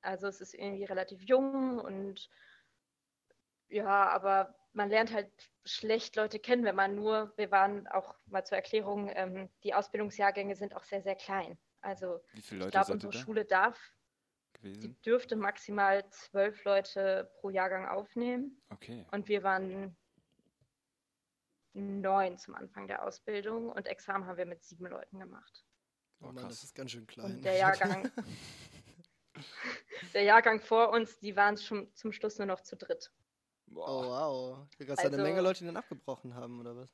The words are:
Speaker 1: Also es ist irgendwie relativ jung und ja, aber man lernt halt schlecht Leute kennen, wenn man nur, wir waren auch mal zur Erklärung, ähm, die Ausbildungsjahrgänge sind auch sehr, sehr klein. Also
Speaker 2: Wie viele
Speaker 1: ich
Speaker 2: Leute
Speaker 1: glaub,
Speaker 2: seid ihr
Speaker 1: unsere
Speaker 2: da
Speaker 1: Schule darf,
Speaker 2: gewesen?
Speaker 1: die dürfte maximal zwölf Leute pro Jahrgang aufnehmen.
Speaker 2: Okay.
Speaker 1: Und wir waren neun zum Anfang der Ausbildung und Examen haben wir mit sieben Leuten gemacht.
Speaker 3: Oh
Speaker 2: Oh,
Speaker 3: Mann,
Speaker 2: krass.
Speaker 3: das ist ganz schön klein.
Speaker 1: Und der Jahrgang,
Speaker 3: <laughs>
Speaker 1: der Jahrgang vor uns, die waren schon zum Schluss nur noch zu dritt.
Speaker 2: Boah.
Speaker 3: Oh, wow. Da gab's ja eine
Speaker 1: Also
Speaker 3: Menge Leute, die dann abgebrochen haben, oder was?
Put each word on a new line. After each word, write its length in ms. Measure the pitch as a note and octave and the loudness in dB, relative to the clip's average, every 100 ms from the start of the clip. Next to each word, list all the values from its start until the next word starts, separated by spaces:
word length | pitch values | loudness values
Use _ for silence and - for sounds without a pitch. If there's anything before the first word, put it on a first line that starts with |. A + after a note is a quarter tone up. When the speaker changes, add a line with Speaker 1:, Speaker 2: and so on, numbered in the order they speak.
Speaker 1:
Also 240 | F#3+ F#3+ G3 | -6 -4 -6
es 120 | G3 | -8
ist 140 | F#3 | -16
irgendwie 300 | - G3+ G3 | -10 -8 -6
relativ 380 | G3 F#3 F#3 F#3+ | -6 -4 -6 -8
jung 560 | F#3+ C4 C4+ C4+ C4 B3 | 4 4 4 0 -2 -2
und 500 | - F#3+ G3 F#3+ - _ - - _ _ _ _ _ _ _ _ _ _ _ | -6 -8 -8 -10 -16 _ -20 -20 _ _ _ _ _ _ _ _ _ _ _
ja, 400 | G#3 G#3 G3+ F#3+ | -4 2 6 6
aber 460 | F#3 F#3+ G3 F#3+ - _ | 4 4 2 2 -4 _
man 160 | G#3+ G3+ | -4 2
lernt 220 | G#3+ A3+ | 4 2
halt 180 | A3 G3 _ - _ | 0 -6 _ -20 _
schlecht 520 | - - G#3+ A3 - - | -10 -8 0 0 0 -2
Leute 220 | G#3+ G#3+ | -2 -2
kennen, 260 | A3 B3 | 2 4
wenn 120 | A3+ F#3+ | 4 4
man 180 | G3 | 2
nur, 380 | G3+ G#3+ A3 G#3+ - | 2 0 0 0 -4
wir 140 | G3+ | 4
waren 360 | G3 G3 G3+ F#3+ | 6 6 4 -2
auch 260 | F#3+ F#3+ - _ | -2 -2 -14 _
mal 180 | F#3+ | -4
zur 120 | - G3 | -2 -2
Erklärung, 540 | - A3 G3+ G3+ G3+ | 0 -2 0 -4 -4
ähm, 360 | - F#3 F#3 F#3+ _ | -4 -4 -4 -10 _
die 100 | G3+ | 0
Ausbildungsjahrgänge 800 | G3 G#3 G#3 G#3 - G3+ G3+ G3 G3 | 0 0 -2 -4 2 2 4 -4 -4
sind 180 | G3+ | -6
auch 100 | G3 | -10
sehr, 180 | - G3+ | -8 -6
sehr 140 | G3 F#3+ | -4 -6
klein. 420 | - G3 E3 E3 _ _ | -4 -4 -4 -10 _ _
Also 400 | - F#3+ F#3 E3+ - | -10 -8 -6 -8 -10
Speaker 2:
Wie 80 | - | -20
viele 200 | - - | -12 -6
Speaker 1:
ich 40 | |
Speaker 2:
Leute 60 | F#2+ | 0
Speaker 1:
glaub, 120 | G3 | 2
Speaker 2:
seid 60 | G3 G3+ | 4 2
ihr 0 | |
Speaker 1:
unsere 60 | G#2 | -2
Speaker 2:
da 20 | |
Speaker 1:
Schule 320 | - B2+ A3 | -8 -4 -4
darf, 480 | G#3 F#3 G#3+ A#3 - _ _ _ _ _ _ | 2 4 4 0 -20 _ _ _ _ _ _
Speaker 2:
gewesen? 280 | - G#2 G2 | -16 -14 -12
Speaker 1:
die 200 | A2 B2+ | -12 -10
dürfte 340 | - A#3+ A#3+ A3 | 2 2 2 -2
maximal 720 | G3 - - G#3 G3 G3 G3 | -2 -4 -6 2 4 4 0
zwölf 540 | - - G3 G3 G#3 | -16 -6 2 2 2
Leute 680 | - G3 G3 - G3 F#3+ F#3+ - | 2 2 2 0 2 0 -2 -8
pro 100 | G3 | -4
Jahrgang 380 | F#3+ F#3 F#3+ F#3+ | 0 0 0 -2
aufnehmen. 760 | F#3+ G#3 - A#3+ B3 C#4 C4 _ | -4 -4 -4 -2 -2 -6 -10 _
Speaker 2:
Okay. 320 | G3+ - - - | -20 -14 -14 -8
Speaker 1:
Und 180 | G3+ G3+ | -8 -2
wir 140 | G#3 | 0
waren 540 | F#3+ F#3+ F#3+ F#3+ F#3+ F3 _ _ _ _ _ _ _ _ _ _ _ _ _ _ _ _ _ | 2 0 0 -6 -10 -12 _ _ _ _ _ _ _ _ _ _ _ _ _ _ _ _ _
neun 640 | G3+ G3+ G3 F#3+ G3 F#3+ F3+ | -10 -6 -2 2 4 2 -2
zum 160 | - | -14
Anfang 320 | - - - G3 | -14 -14 -14 -8
der 160 | G3 | -6
Ausbildung 680 | - - - G#3 G3+ A3+ A#3 | -6 -8 -8 -6 -6 -8 -6
und 160 | - F3+ | -8 -8
Examen 400 | - - G3 F#3 | -10 -6 -6 -6
haben 100 | F3+ | -8
wir 100 | F3 | -8
mit 180 | E3+ | -8
sieben 220 | - E3+ F3+ | -18 -16 -12
Leuten 320 | - - F#3+ | -12 -14 -16
gemacht. 460 | F#3 - _ - _ _ _ _ _ _ | -18 -20 _ -20 _ _ _ _ _ _
Speaker 3:
Oh 60 | C3+ | -18
Speaker 2:
Oh, 20 | |
Speaker 3:
Mann, 40 | |
Speaker 2:
krass. 140 | B2+ B2 | -14 -14
Speaker 3:
das 160 | A#2+ | -14
ist 100 | - | -16
ganz 160 | - C3+ | -14 -12
schön 140 | A#2 A2 | -12 -16
klein. 300 | - G3 F#3+ | -12 -10 -6
Speaker 1:
Und 80 | |
der 100 | D#3+ F#3+ | 0 4
Jahrgang, 540 | F#3+ G3 G3+ F#3+ C4 - | 4 4 2 0 -4 -8
Speaker 3:
<laughs> 160 | G#3 - - - - - - - - _ _ - C3+ - B3+ - - - | -12 -12 -16 -18 -20 -20 -20 -20 -20 _ _ -18 -18 -12 -10 -10 -12 -16
Speaker 1:
der 220 | F3+ G3+ | -4 2
Jahrgang 380 | G3+ A3 A3+ A3 | 10 10 10 2
vor 300 | - A3+ A#3 | 4 6 6
uns, 280 | A3+ A3+ - | 6 0 -6
die 180 | G3+ F#3+ | -6 4
waren 200 | G3+ G#3 | 4 4
schon 360 | - G#3+ G3 | -4 -6 -8
zum 180 | - A3 | -10 -8
Schluss 260 | G#3 G#3+ - | -4 -6 -4
nur 80 | G3 | -4
noch 140 | F#3 | -6
zu 140 | - - | -8 -16
dritt. 360 | - - - _ _ _ _ _ _ | -6 -6 -6 _ _ _ _ _ _
Speaker 2:
Boah. 200 | - E2 | -12 -8
Speaker 3:
Oh, 200 | C3+ B2+ | -6 -4
wow. 600 | B2+ D#3 C3 B2+ C3 C#3+ - | -2 -2 -2 -6 -12 -18 -16
Da 60 | |
gab's 180 | C3+ C#3 | -6 0
ja 60 | F3+ | 0
eine 40 | |
Speaker 1:
Also 60 | C#3 | 2
Speaker 3:
Menge 220 | D3 F#3 | 0 2
Leute, 200 | F#3 F#3 | 2 0
die 60 | E3+ | -6
dann 100 | E3+ | -10
abgebrochen 580 | - C#3+ - C3 B2+ | -10 -14 -10 -10 -10
haben, 260 | B2 B2 A#2+ | -12 -12 -12
oder 160 | A#2+ A#2+ | -12 -14
was? 140 | B2+ | -18